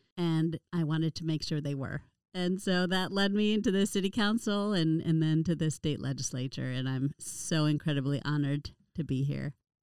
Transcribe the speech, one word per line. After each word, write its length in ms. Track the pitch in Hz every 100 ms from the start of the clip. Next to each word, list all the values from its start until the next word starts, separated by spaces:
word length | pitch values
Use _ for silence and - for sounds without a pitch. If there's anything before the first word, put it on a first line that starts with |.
| _ -
And 440 | 170 160 160 160 -
I 120 | 175
wanted 320 | 156 160 160 -
to 100 | 165
make 160 | 156
sure 180 | - 151
they 140 | 143
were. 300 | 139 131 147 - _ _ 185
And 260 | 180 190
so 240 | 202 180 180
that 260 | 185 180
led 220 | 196 202
me 220 | 202 208 214
into 160 | 208
the 160 | 190 196
city 240 | 202 190
council 600 | 233 214 226 - 202 208
and, 300 | 196 160 160
and 180 | - 160
then 240 | 156 160 160
to 100 | 156
the 160 | 160
state 280 | - 160 143
legislature. 720 | 131 139 135 131 131 127 127
And 180 | 127 131
I'm 280 | 131 139 -
so 480 | - - - 160 151
incredibly 560 | 151 - 143 135 143
honored 460 | - 147 143 143 - - _
to 100 | -
be 200 | 143 131
here. 320 | 139 135 135 - _ _